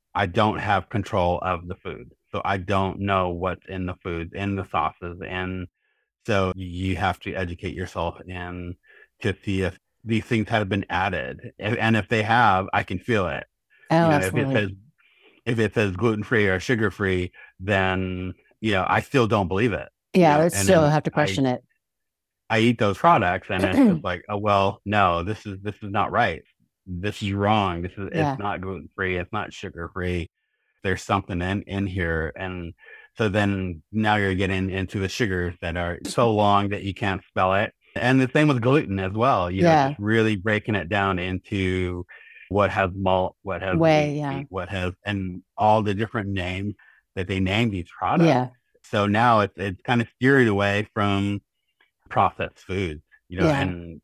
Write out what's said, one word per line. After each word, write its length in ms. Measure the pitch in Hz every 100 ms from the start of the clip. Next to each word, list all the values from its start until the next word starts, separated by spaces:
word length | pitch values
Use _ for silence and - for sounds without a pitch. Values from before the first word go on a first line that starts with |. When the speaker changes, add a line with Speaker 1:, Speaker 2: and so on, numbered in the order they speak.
| _
Speaker 1:
I 120 | 90 98
don't 320 | 92 107 82
have 300 | 98 98 -
control 500 | 110 95 101 87 87
of 240 | 92 90 87
the 80 | 90
food. 360 | 92 76 - _ _
So 80 | 104
I 120 | - 98
don't 420 | 92 98 95 -
know 300 | 98 98 92
what's 360 | 87 92 87 -
in 180 | 92 92
the 80 | 90
food, 320 | 95 85 85
in 220 | - 101 98
the 100 | 90
sauces. 480 | 92 78 - 87 87 85
And 400 | 92 92 92 87 _ _ _ _ _ -
so 260 | 101 95 92
you 400 | 92 87 95 87
have 220 | 95 87
to 140 | -
educate 400 | 90 92 87 95
yourself 460 | 76 90 - 85 - -
and 460 | 92 87 87 90 90 _ - _ _
to 120 | 110 92
see 180 | - 95
if 160 | 92 - _ _
these 200 | 110 110
things 240 | - 113 104
have 200 | 117 101
been 180 | 101 -
added. 640 | 87 98 87 64 67 117 -
And, 180 | 101 113
and 180 | 113 110
if 120 | 98
they 140 | 113
have, 440 | 107 113 117 92 95
I 100 | 101
can 140 | - 92
feel 300 | - 110 87
it. 160 | 71 - _ _ _ _
Speaker 2:
Oh, 60 | 165
Speaker 1:
You 120 | 165
know, 80 | 147
Speaker 2:
absolutely. 380 | 95 117 135
Speaker 1:
if 20 | 123
it 120 | 101
says, 80 | 95 - _ _ _ _ _ -
if 120 | 117
it 160 | 107
says 220 | 123 107 92
gluten-free 520 | 117 107 104 113 101
or 120 | 92
sugar-free, 720 | - 120 107 - 98 92 90 - - _
then, 720 | 92 98 95 92 92 92 92 - _ _
you 120 | 110
know, 120 | 98 92
I 120 | 104
still 260 | - 139 113
don't 220 | 110 95
believe 240 | 95 120
it. 160 | 85 - _ _
Speaker 2:
Yeah, 180 | 190 170
Speaker 1:
You 60 | 147
know, 20 |
Speaker 2:
I 40 | 170
Speaker 1:
and 20 |
Speaker 2:
still 320 | - 196 180
Speaker 1:
then 80 | 147
Speaker 2:
have 120 | 151
to 60 | 160
Speaker 1:
I 40 |
Speaker 2:
question 320 | 160 151 - 135
it. 180 | 123 - _ _ _ _ _ _ _ _
Speaker 1:
I 100 | 113
eat 180 | 117 120
those 200 | 107 95
products 500 | 170 165 92 92 -
and 140 | 95
it's 200 | - 185 254
just 160 | 170
Speaker 2:
<clears throat> 20 |
Speaker 1:
like, 180 | 95 90 -
"Oh, 100 | 104
well, 420 | 104 101 98 98
no, 380 | - 104 95 85
this 240 | 85 82 104
is, 140 | 95
this 140 | 98 101
is 80 | 104
not 200 | 101 98
right. 320 | 95 117 82 - _ _ _ -
This 360 | 87 101 -
is 100 | 104
wrong. 500 | 98 101 107 98 85
This 100 | 90
is, 160 | - 98
Speaker 2:
Yeah. 200 | - 147
Speaker 1:
it's 60 | 131
not 200 | 101 87
gluten-free. 560 | 92 92 78 - 95 90
It's 140 | 87
not 200 | 107 98
sugar-free. 760 | - 98 82 85 - 90 90 82 _ _ _ _ _
There's 200 | 101 92
something 380 | - 101 - 90
in, 200 | 90 98
in 240 | - 98 98
here." 460 | 92 85 82 80 -
And 380 | 92 92 85 82 - - - -
so 120 | 107
then 540 | 98 101 98 92 82 _
now 240 | 107 107 107
you're 180 | 98
getting 360 | 92 95 95 95
into 280 | 92 92 104
the 100 | 95
sugars 460 | - 117 92 87 85
that 140 | 87 85
are 240 | 87 87 -
so 260 | - 120
long 380 | 107 104 101 101
that 120 | 101
you 100 | 98
can't 280 | 92 104 95 -
spell 260 | - 95
it. 180 | 95 110 - _ -
And 240 | 123 131
the 100 | 127
same 160 | 151 151
with 140 | 131
gluten 360 | 120 143 85 98
as 140 | 95
well, 380 | 107 123 120 90
you 120 | 95
know, 60 | 170
Speaker 2:
Yeah. 180 | 156 135
Speaker 1:
just 80 | 143
really 360 | 104 113 110 104
breaking 380 | 98 107 - 107
it 120 | 80
down 300 | 101 98 92
into 840 | 90 92 - 104 95 92 90 90 90 - - - -
what 220 | 95 98
has 200 | 95 98 92
malt, 400 | 95 92 92 -
what 200 | 98 92
has 160 | 95 120
Speaker 2:
Whey, 340 | 160 156 147
Speaker 1:
wheat, 40 | 143
Speaker 2:
yeah. 180 | 147 135
Speaker 1:
wheat, 80 | 143
what 180 | 95 87
has, 220 | 98 90 87
and 380 | 101 101 92 90 - -
all 260 | 107 107
the 120 | 104
different 360 | 98 110 120 98
names 440 | 95 90 92 104 98 _ _ _
that 140 | - 90
they 100 | 95
name 300 | 95 101 117
these 180 | 98 82 -
products. 300 | 92 147 165
Speaker 2:
Yeah. 220 | 127 123 - _ _
Speaker 1:
So 220 | - 107 101
now 340 | 104 123 113
it's, 140 | 101 -
it's 240 | 98 92
kinda 240 | - 123 117 _
steered 320 | 127 139 120
away 400 | 98 101 101 104
from 480 | - 101 98 98 101 - _ _ _ _ _ _
processed 500 | - 95 - 85 -
foods, 440 | - 95 92 76 - _ _
you 100 | 90
know, 80 | 92
Speaker 2:
Yeah. 140 | 143
Speaker 1:
and 400 | 95 87 85 80